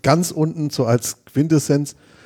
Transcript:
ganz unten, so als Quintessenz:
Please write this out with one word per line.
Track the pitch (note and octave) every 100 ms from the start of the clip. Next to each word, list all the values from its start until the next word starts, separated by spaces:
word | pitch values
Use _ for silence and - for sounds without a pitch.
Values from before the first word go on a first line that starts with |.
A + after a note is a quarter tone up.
ganz | C3+ D#3+ F3
unten, | D#3+ D#3 E3 D3+
so | - A#2
als | A#2+ - - _
Quintessenz: | C3+ D#3 D#3 - C#3+ D3 - _ -